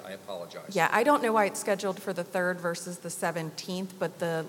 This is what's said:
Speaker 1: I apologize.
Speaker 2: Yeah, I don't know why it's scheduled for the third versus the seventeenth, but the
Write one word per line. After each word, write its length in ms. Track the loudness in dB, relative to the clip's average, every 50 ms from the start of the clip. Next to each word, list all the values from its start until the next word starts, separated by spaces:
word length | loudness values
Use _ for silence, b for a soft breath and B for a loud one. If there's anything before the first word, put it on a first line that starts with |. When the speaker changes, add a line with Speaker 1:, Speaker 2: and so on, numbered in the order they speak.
| -12
Speaker 1:
I 60 | -12
apologize. 640 | -12 -12 -10 -10 -8 -8 -8 -8 -10 -12 -8 -2 2
Speaker 2:
Yeah, 140 | 4 4 6
I 120 | 6 6 6
don't 180 | 6 6 6
know 120 | 4 4 4
why 120 | 4 4
it's 140 | 4 2 -2
scheduled 420 | 0 0 0 0 0 -2 -2 -4
for 120 | -4 -6 -4
the 100 | -4 -4
third 380 | -2 0 0 2 2 0 0
versus 380 | -2 -2 -2 -2 -4 -8 -8 -8
the 100 | -8 -8
seventeenth, 880 | -4 -2 0 0 0 0 -4 -4 -6 -8 -6 -6 -4 -4 -4 -6 -4 -2
but 200 | -2 -2 -2 -2
the 260 | 0 0 0 0 -2